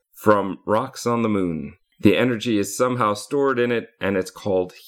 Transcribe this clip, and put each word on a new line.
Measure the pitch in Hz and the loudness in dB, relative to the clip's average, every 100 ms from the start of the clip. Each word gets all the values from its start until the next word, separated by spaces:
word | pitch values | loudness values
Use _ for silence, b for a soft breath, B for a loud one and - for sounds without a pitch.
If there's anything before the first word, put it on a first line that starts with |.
| _ | _
from | - 107 104 98 87 - | -2 2 4 2 -4 -2
rocks | 107 131 - 120 | 0 -2 -6 -4
on | 120 | 0
the | 113 | 0
moon. | 101 90 78 69 - _ _ | 0 0 -4 -8 -14 _ _
The | 104 87 | 4 4
energy | 123 113 117 104 | 2 0 -2 -2
is | 98 - | -2 -2
somehow | 127 123 107 | -2 0 0
stored | 104 - 143 139 123 | -2 -4 -2 0 0
in | 120 | 0
it, | 117 - - | -2 -4 -6
and | 95 98 | -2 -2
it's | 92 | -4
called | - 104 92 90 - | -6 -2 0 0 -6